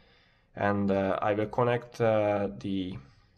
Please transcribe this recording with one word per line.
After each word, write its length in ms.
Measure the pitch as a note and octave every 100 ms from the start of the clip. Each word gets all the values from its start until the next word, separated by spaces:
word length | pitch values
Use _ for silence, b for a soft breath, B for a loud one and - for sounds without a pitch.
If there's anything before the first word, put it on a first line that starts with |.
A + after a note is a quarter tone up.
| b b b b b -
and, 340 | G2+ G2+ G2+
uh, 300 | G2 F#2+ F#2
I 120 | G#2+
will 140 | G#2 G#2+
connect, 520 | - A#2+ A#2+ - -
uh, 480 | A2+ A2 G#2 G2+ G2 G2+
the, 380 | G2+ F#2+ F#2 - B B B